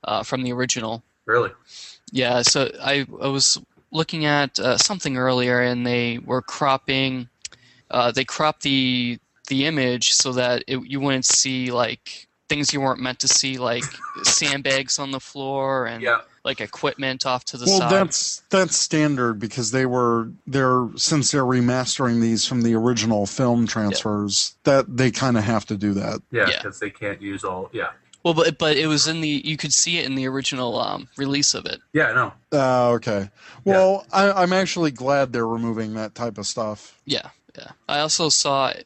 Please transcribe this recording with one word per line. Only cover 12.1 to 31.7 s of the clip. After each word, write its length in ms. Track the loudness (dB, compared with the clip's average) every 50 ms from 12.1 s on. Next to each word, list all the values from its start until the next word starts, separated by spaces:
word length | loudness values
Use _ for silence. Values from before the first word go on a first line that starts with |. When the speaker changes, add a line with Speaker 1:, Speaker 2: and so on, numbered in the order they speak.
| -16 -16 -18 _ _ _ _ _
Speaker 1:
things 240 | 0 2 2 2 0
you 80 | 0
weren't 200 | 2 0 0 0
meant 180 | -2 -6 -4 -2
to 100 | 0 2
see, 300 | 2 2 2 0 -4 -2
like 260 | -2 -2 -2 -2 -4 -6 -10 -12 -14
Speaker 2:
<laughs> 180 | -14 -12 -4 0
Speaker 1:
sandbags 760 | 0 2 2 2 0 -2 -2 0 0 0 0 0 -2 -4 -4
on 120 | -4 -6
the 100 | -8 -8
floor 640 | -10 -12 -12 -10 -8 -4 -4 -2 -2 0 0 -2 -2
and 160 | -4 -6 -4 -2
Speaker 2:
Yeah. 180 | 0 0 0 -2 -6 _ _ _
Speaker 1:
like, 200 | -6 -6 -4 -6
equipment 640 | -10 -8 -4 -4 -4 -2 -2 -4 -4 -4 -4 -2
off 180 | -2 -2 -4 -4
to 120 | -8 -10 -2
the 80 | 0
Speaker 3:
Well, 140 | 2 4 4
Speaker 1:
side. 100 | 4 4
Speaker 3:
that's, 520 | 4 4 4 2 0 -4 -4 -4 -6 -8 _ _
that's 280 | 2 2 2 4 2
standard 640 | -2 0 0 2 2 2 2 2 2 2 0 0 -2
because 340 | -4 -6 -4 -4 -4 -2 0
they 120 | 0 0
were, 460 | 2 2 2 2 2 2 2 0 -4 -8 -14 _
they're, 420 | -4 0 2 4 4 4 4 2 0 -4
since 340 | -2 -2 2 2 2 2 2
they're 140 | 2 2 2
remastering 760 | 4 4 4 4 4 2 2 0 -2 -2 0 0 2 2 2 2
these 240 | 2 2 2 0
from 160 | 0 0 2 2
the 120 | 4 2
original 520 | 4 4 2 2 2 2 2 2 2 0
film 360 | -2 -2 0 2 2 4 2 2
Speaker 1:
Yeah. 40 | 0
Speaker 3:
transfers, 840 | 0 -2 0 0 0 -2 -2 -2 -2 0 -2 0 0 0 -2 -2 -6 _ _
that 320 | 4 4 4 4 2 0
they 140 | 2 2 2
kinda 320 | 2 0 0 2 2 2 2
have 240 | 2 0 -2 -2
to 100 | -4 -6
do 160 | -2 0 0 0
that. 260 | 0 -2 -4 -6 -8 -10 _
Speaker 2:
Yeah, 180 | -2 0 2 2
Speaker 1:
Yeah. 140 | 0 -2 -4
Speaker 2:
'cause 160 | -8 -10 -8
they 100 | -10 -10
can't 300 | -10 -8 -8 -8 -8 -6
use 240 | -8 -8 -8 -6 -6
all, 240 | -6 -6 -6 -8 -8 -8
yeah. 160 | -6 -6 -6 -8 _ _ _ -20 _ _
Speaker 1:
Well, 100 | 2 4
but, 220 | 4 4 4 2
but 200 | _ 2 2 2 2
it 80 | 2
was 200 | 2 2 2 2 0
in 120 | 0 -2
the, 220 | -2 0 -2 -2 -2
you 120 | -2 -4 -4
could 160 | -4 -2 0
see 240 | 0 0 0 0 -2
it 80 | -2
in 80 | -2 -4
the 120 | -2 -4 -2
original, 500 | -4 -2 -2 -2 -2 -2 -2 -2 -2 -2
um, 280 | -2 -2 -4 -6 -8 -12 _ -6
release 340 | -4 -2 0 0 2 0 0
of 120 | 0 -4
it. 140 | -8